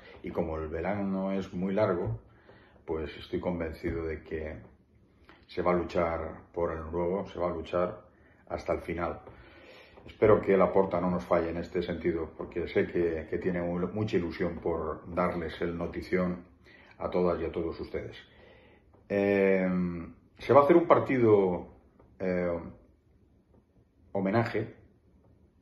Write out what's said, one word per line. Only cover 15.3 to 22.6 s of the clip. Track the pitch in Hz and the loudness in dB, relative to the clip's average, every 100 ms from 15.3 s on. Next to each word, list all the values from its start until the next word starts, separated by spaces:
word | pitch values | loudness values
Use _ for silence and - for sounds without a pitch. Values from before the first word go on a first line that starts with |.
| 85 80 - | 0 -6 -4
el | 87 85 | -4 -4
notición | 85 87 - 92 90 87 - _ - - - - | -6 -8 -2 0 0 -4 -10 _ -20 -20 -20 -8
a | 90 | -4
todas | 92 87 80 | 0 0 0
y | 80 | -4
a | |
todos | 87 82 78 | -4 -6 -6
ustedes. | 76 73 - - - - - - - - _ - - | -8 -8 -8 -16 -20 -20 -20 -20 -20 -20 _ -20 -2
Eh, | 101 101 101 98 95 92 92 87 85 80 - _ - | 2 4 6 6 4 2 0 -2 -4 -10 -16 _ -14
se | - | 6
va | 135 | 8
a | |
hacer | 143 170 | 10 6
un | 165 | 8
partido, | 127 127 127 113 101 95 87 - - _ _ - - | 4 4 4 6 6 6 0 -6 -20 _ _ -20 -6
eh, | 92 90 87 85 | -2 0 0 -4